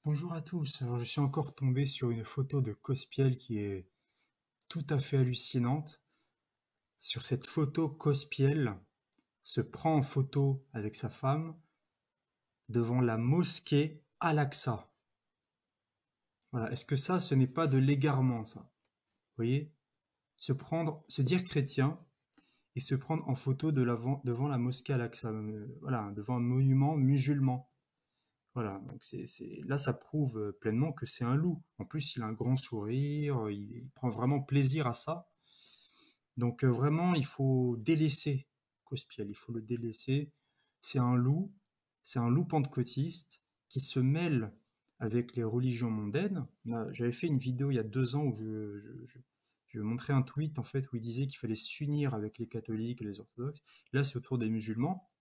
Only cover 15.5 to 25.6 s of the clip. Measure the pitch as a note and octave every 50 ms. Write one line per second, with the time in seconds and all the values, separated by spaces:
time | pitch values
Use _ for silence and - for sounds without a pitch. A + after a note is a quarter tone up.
15.5 | _ _ _ _ _ _ _ _ _ _ _ _ _ _ _ _ _ _ - _
16.5 | - A#2+ A2+ - B2 - - - C#3+ C3 - - F3+ F3+ - - C#3 C3 B2+ B2+
17.5 | - E3 E3 D3 C3+ C3 C3+ C3+ C#3+ C#3 C3+ D3+ C3+ C3 C3 B2+ B2 A2+ A2 -
18.5 | - G#2+ - _ _ _ _ _ _ _ _ _ - _ _ _ _ - A2+ A#2+
19.5 | C3 C#3+ D3+ D3+ _ _ _ _ _ _ _ _ _ _ _ _ _ _ - -
20.5 | C3+ C#3 - - E3 E3 E3 D#3 D3+ - - - - - C3+ B2+ F3+ F3+ F3+ -
21.5 | - D3+ C#3 - - - C3 C#3 D#3 - - _ _ _ _ _ - - _ _
22.5 | _ _ _ _ _ B2+ - - C#3 C3 - - D#3+ D#3+ - - C3 - - C3+
23.5 | C3 C#3 - D#3 D3+ C3+ B2 A#2+ A#2+ A2 A#2 C3 C3+ C#3 - B2+ A#2+ A#2 C3+ D3
24.5 | C#3 A#2+ A#2+ B2+ B2+ - - - C#3 B2 A#2+ A#2 - - - A2+ G#2+ A2 G#2+ G#2+
25.5 | G#2+ G#2+